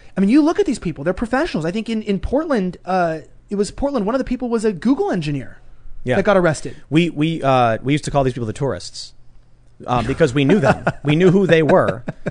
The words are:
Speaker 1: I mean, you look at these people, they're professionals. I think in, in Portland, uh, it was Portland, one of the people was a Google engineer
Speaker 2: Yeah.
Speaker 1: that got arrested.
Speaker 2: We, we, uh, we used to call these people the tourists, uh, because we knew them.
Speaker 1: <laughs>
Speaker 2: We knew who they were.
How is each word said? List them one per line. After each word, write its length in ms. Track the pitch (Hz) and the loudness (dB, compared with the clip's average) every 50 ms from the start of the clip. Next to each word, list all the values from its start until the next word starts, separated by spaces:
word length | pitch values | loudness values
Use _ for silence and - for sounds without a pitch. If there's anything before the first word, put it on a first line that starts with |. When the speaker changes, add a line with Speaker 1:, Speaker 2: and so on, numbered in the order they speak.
| - - - | -20 -8 -2
Speaker 1:
I 40 | 190 | 0
mean, 100 | 196 196 | 2 4
you 100 | 247 311 | 4 4
look 180 | 285 311 349 - | 4 4 2 2
at 40 | 403 | 0
these 120 | 311 233 - | 0 -2 -4
people, 260 | - 170 147 - 139 | -4 -6 -4 0 0
they're 80 | 175 | 0
professionals. 520 | 190 - 240 220 247 254 330 370 - 185 151 | 0 0 -2 -2 0 0 0 0 -2 -2 -2
I 40 | 170 | -2
think 200 | 180 226 214 226 | -2 -4 -4 -4
in, 120 | 226 214 | -4 -4
in 160 | 208 208 196 180 | -2 -2 -2 -2
Portland, 560 | - - 233 285 320 339 269 214 185 180 165 - - | -2 -2 -2 -2 0 0 0 0 -2 -2 -4 -8 -6
uh, 340 | 175 185 185 175 165 160 156 - - - - - - | -2 0 0 0 0 -2 -6 -10 -16 -20 -20 -12 -6
it 60 | 202 | -4
was 140 | 196 208 - | -2 -2 -4
Portland, 340 | - - 262 285 285 240 190 | -4 -4 -4 -2 -2 -2 -2
one 80 | 202 247 | 0 -2
of 60 | 269 | -2
the 40 | 247 | -2
people 240 | - 254 240 254 233 | -4 -4 -6 -4 -2
was 160 | 233 226 214 | -2 0 0
a 80 | 220 | 0
Google 380 | 202 147 - 226 285 339 403 392 | -2 0 0 0 0 0 0 -2
engineer 480 | 254 180 147 151 143 135 - - - - - - - - - - - - - | -2 -2 -2 -4 -4 -6 -6 -10 -14 -16 -18 -20 -18 -14 -12 -10 -10 -6 -4
Speaker 2:
Yeah. 120 | 123 123 | -2 0
Speaker 1:
that 80 | 120 113 | 0 2
got 120 | 208 196 185 | 2 2 4
arrested. 380 | 175 160 147 - - 135 - - - - | 4 2 0 -2 -6 -12 -12 -14 -6 0
Speaker 2:
We, 220 | 139 165 175 165 | 2 2 2 2
we, 320 | - 143 151 165 165 151 | 0 0 -2 -2 -2 0
uh, 360 | 135 135 131 127 120 113 113 107 | 0 2 2 4 4 2 0 0
we 100 | - 131 | -2 -2
used 120 | 147 147 - | -2 -2 -2
to 60 | 127 | -2
call 140 | 117 143 135 | 0 0 0
these 80 | 131 | 0
people 140 | 120 123 117 | 0 -2 -2
the 60 | 110 101 | -4 -4
tourists, 580 | - 143 131 98 87 - - - - - - - - - - - - - - - - - - - - - | -4 -4 -4 -4 -6 -8 -12 -14 -14 -16 -16 -18 -20 -20 -20 -20 -20 -20 -20 -20 -20 -20 -20 -20 -14 -6
uh, 160 | - 123 123 110 | -4 -2 -2 0
because 260 | 123 135 - 165 123 | 0 0 2 2 2
we 120 | 117 147 139 | 4 2 4
knew 160 | 135 202 208 | 4 4 4
them. 240 | 139 131 117 - - - - | 4 2 2 0 0 -4 -4
Speaker 1:
<laughs> 100 | - - | -2 -2
Speaker 2:
We 120 | 143 151 | 0 2
knew 140 | 160 185 180 | 4 6 6
who 140 | 165 202 196 | 6 6 4
they 160 | 151 165 160 156 | 4 4 4 6
were. 400 | 139 185 - 120 98 92 123 - - - - - - | 6 4 4 4 2 -2 -6 -8 -12 -12 -10 -10 -10